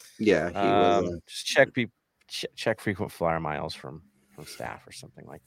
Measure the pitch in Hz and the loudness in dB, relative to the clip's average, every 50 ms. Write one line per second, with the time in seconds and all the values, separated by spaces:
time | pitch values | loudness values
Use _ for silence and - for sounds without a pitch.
0 | - - - - 110 104 92 80 78 87 90 98 101 98 101 101 101 101 101 98 | -20 -14 -6 0 4 4 6 4 4 0 -2 0 2 4 4 4 6 6 4 4
1 | 90 87 87 85 - - - - - - - 147 135 - - 131 117 - _ _ | 2 0 -2 -6 -10 -12 -10 -8 -4 2 4 4 4 4 4 -2 -2 -4 _ _
2 | _ _ _ _ _ - - - - - _ - - 117 110 - - 113 98 - | _ _ _ _ _ -12 -10 -8 -8 -8 _ -4 -2 -2 -2 0 -2 -4 -2 -2
3 | 104 - - - 87 82 80 82 80 78 76 73 78 80 - - - 65 71 80 | -4 -6 -4 -2 0 0 0 0 -2 -4 -4 -4 -6 -6 -8 -10 -14 -14 -14 -16
4 | 82 _ _ _ _ _ _ 76 76 - - - 58 58 53 - - - - - | -18 _ _ _ _ _ _ -18 -16 -16 -12 -12 -10 -10 -10 -12 -16 -18 -18 -18
5 | - - - - 78 - 71 76 _ | -18 -18 -18 -18 -18 -18 -18 -18 _